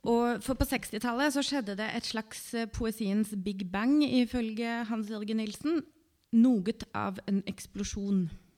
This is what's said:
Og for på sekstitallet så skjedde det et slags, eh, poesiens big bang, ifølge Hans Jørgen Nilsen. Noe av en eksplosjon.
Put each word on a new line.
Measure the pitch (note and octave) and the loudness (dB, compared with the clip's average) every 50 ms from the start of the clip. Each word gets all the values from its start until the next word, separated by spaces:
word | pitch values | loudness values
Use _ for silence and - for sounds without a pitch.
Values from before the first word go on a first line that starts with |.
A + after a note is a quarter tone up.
Og | - A#3 A#3 A#3 A#3+ A#3+ A#3+ - | 2 4 4 4 4 2 0 -2
for | - - C4 | -2 -4 0
på | - C#4 | 0 0
sekstitallet | B3+ C4+ A#3+ - - - A3+ B3 B3 A#3 B3 C#4+ D4+ | 0 0 -4 -4 -6 -6 -4 -2 -2 0 2 2 2
så | C4 C#4+ C4+ | 2 2 -2
skjedde | - C#4 C#4+ A3 G3+ G3+ | 0 -2 -2 -4 -4 -6
det | F#3+ G#3+ G#3+ - | -4 -4 -4 -4
et | A#3 - | -4 -6
slags, | - - A3 A3 A3 - - - - - | -4 -6 -6 -6 -6 -14 -14 -12 -6 -4
eh, | A3+ A3+ | -4 -4
poesiens | A3 - - A#3+ A3 G#3+ - A3+ F#3+ G3 G#3+ A3 G#3 G#3+ | -4 -4 -4 -4 -4 -2 -2 -2 0 2 2 0 0 -2
big | G3 F3+ G#3 G3 F#3+ G3 F3 | -4 -4 -4 -4 -4 -6 -4
bang, | F#3 G3 A3 C4 C#4+ D4+ | -2 0 2 4 6 6
ifølge | D4+ B3+ - B3+ B3 A#3 - B3 A3+ A3 A3 G#3+ A#3 A#3 A#3 A#3 A#3+ | 6 6 4 4 2 2 0 -2 -2 -2 -2 -4 -4 -2 -2 -4 -2
Hans | G#3+ A#3 A3 G#3+ G3+ | -4 -4 -4 -4 -6
Jørgen | A3 G#3 G#3+ G#3 A3 | -6 -6 -4 -2 -2
Nilsen. | A3 G#3+ G#3+ G3 - - D4 E4+ D#4 - - _ _ _ _ _ _ _ _ | -2 -2 -2 -6 -4 -2 0 0 0 -2 -6 _ _ _ _ _ _ _ _
Noe | - A3+ A#3 C4 B3+ G3+ F3 G3+ F#3+ - - _ - | 6 8 8 8 6 4 2 0 -4 -4 -10 _ -4
av | G#2 - G3 F#3 G3 - | -4 -2 -2 -4 -6 -4
en | - G3 G3 | 0 -2 0
eksplosjon. | - - F#3 - - - - G3 G3+ - - G#3 G3 G3+ G3+ F#3+ F3+ D#3 - - _ _ _ | 0 -4 -10 -10 -14 -12 -8 -6 -6 -6 -4 -6 -2 2 2 2 2 0 -4 -12 _ _ _